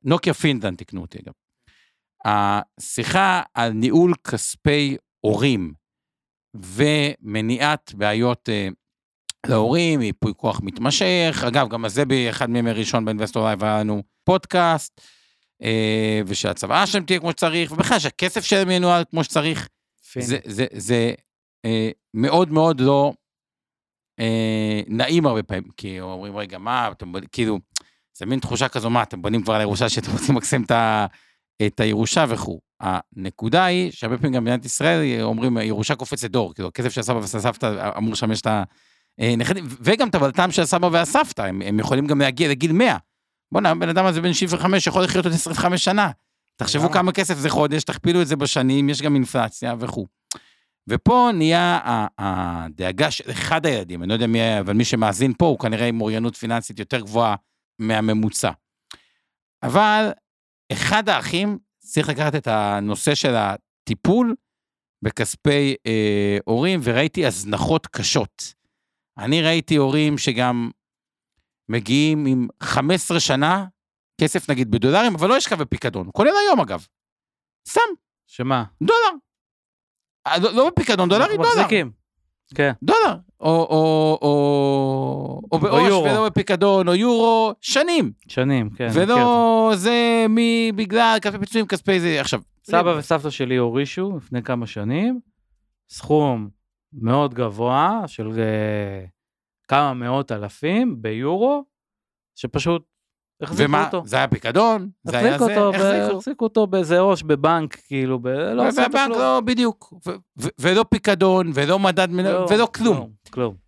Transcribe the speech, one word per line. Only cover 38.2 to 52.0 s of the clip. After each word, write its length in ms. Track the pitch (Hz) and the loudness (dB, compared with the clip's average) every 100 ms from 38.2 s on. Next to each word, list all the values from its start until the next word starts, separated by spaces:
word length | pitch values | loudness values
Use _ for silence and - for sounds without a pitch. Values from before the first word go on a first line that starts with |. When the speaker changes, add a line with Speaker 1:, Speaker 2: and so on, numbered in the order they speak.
| 113 107 | -4 -2
Speaker 1:
את 60 | 110 | -2
ה-, 160 | 107 92 _ _ _ _ - | -2 -4 _ _ _ _ -4
אה, 160 | 117 117 | -2 0
נכדים, 280 | 123 190 143 123 | 0 -4 -6 -4
וגם 280 | 120 220 247 | 0 2 2
את 60 | |
הבלת"ם 360 | 175 139 127 185 | 2 2 2 0
של 120 | 180 | 2
הסבא 260 | 165 175 175 | 0 2 2
והסבתא, 500 | 165 170 269 302 - | 2 2 0 0 -2
הם, 200 | 98 95 | -6 -4
הם 160 | 98 107 | -2 -2
יכולים 260 | 110 135 143 | 0 0 0
גם 140 | 143 | 2
להגיע 280 | 139 127 156 | 0 2 -2
לגיל 240 | 139 160 | 0 0
מאה. 240 | 165 240 113 _ _ _ _ _ | 2 2 0 _ _ _ _ _
בוא'נה, 180 | 190 196 | 0 2
הבן 180 | 165 170 | 0 0
אדם 180 | 165 190 | 2 2
הזה 140 | 165 | 0
בן 120 | 175 | 0
שבעים 280 | 170 185 170 | 0 -2 0
וחמש, 260 | 175 190 170 | 2 2 2
יכול 160 | 185 | 0
לחיות 200 | 185 185 | 0 0
עוד 100 | 175 | 0
עשרים 220 | 165 165 160 | -2 -2 -2
וחמש 280 | 180 180 | 0 0
שנה. 260 | - 202 196 - _ _ _ _ | 0 2 0 -4 _ _ _ _
תחשבו 260 | 110 147 | -4 0
Speaker 2:
לגמרי. 100 | 165 190 | 2 2
Speaker 1:
כמה 140 | 180 | 0
כסף 220 | 185 185 156 | 0 -2 -2
זה 120 | 147 | -2
חודש, 340 | 143 147 151 | 0 0 0
תכפילו 380 | - - 165 175 | -4 -4 0 2
את 40 | 156 | 2
זה 100 | 147 | 0
בשנים, 520 | 139 147 131 135 139 | 0 0 2 2 2
יש 140 | 139 | 0
גם 120 | 147 | 0
אינפלציה 600 | 143 123 131 113 - 123 120 | 0 0 -2 -4 -4 -8 -6
וכו'. 280 | 120 - 95 _ _ - _ _ _ _ - | -6 -8 -10 _ _ -16 _ _ _ _ -4
ופה 420 | 117 - 247 247 | 0 4 6 4
נהיה 440 | 196 156 170 175 175 | 4 2 2 2 0
ה-, 220 | - 117 | 0 -2